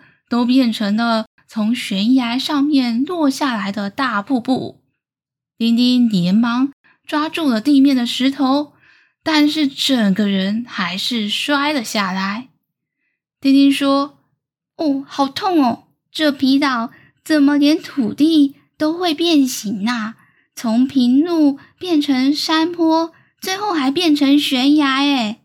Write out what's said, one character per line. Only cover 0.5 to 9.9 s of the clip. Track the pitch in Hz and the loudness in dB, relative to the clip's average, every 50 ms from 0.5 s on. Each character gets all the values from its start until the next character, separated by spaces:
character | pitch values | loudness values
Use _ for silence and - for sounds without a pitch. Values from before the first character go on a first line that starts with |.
| 247 269 254 233 | 2 2 2 2
成 | 214 - 220 202 208 | 0 -2 -2 -2 0
了 | 220 233 233 226 220 226 - _ _ _ - | 0 0 0 0 -2 -2 -6 _ _ _ -10
从 | - 220 208 220 247 | -6 -2 -2 -2 -2
悬 | 240 - - 208 190 202 233 262 | -2 -4 -4 -2 0 2 2 2
崖 | 269 240 233 233 262 | 2 2 0 -2 -4
上 | - - 311 277 | -4 -2 -2 0
面 | 277 302 311 269 247 240 226 233 | 0 2 2 2 0 0 0 -2
落 | 277 330 370 339 302 269 | -2 -2 -2 0 0 0
下 | 269 - 302 262 240 | 0 0 -2 -2 -2
来 | 208 196 196 | -4 -4 -6
的 | 202 214 202 202 | -6 -6 -6 -6
大 | - - 269 247 220 202 | -6 -6 -4 -4 -4 -4
瀑 | 202 - 277 240 | -4 -2 -4 -2
布。 | 226 - 262 - 113 - - _ _ _ _ _ _ _ _ _ _ _ _ _ _ _ _ | -2 -2 -4 -4 -4 -8 -12 _ _ _ _ _ _ _ _ _ _ _ _ _ _ _ _
丁 | - 226 233 233 | -4 0 0 2
丁 | 233 247 247 247 247 240 | 2 2 2 2 2 2
连 | 226 214 180 170 180 190 | 2 2 0 0 2 2
忙 | 220 240 233 233 247 269 277 - _ _ _ _ _ _ | 2 2 0 0 -2 -2 -2 -4 _ _ _ _ _ _
抓 | - 302 302 302 320 | -6 -4 -4 -2 -4
住 | 320 339 320 277 | -4 -2 -2 0
了 | 233 214 | 0 0
地 | 214 294 294 269 | 2 2 4 6
面 | 269 285 269 | 6 4 4
的 | 254 240 | 2 0
石 | 233 - - 247 269 | -2 -2 -2 -2 -2
头， | 269 294 277 262 269 294 294 - _ _ _ _ _ _ _ _ _ _ | 0 0 0 0 0 0 -2 -6 _ _ _ _ _ _ _ _ _ _
但 | - 330 311 302 294 294 | -4 0 2 2 2 2
是 | 302 311 302 269 | 2 0 -2 -2
整 | - - - - | -2 -4 -2 0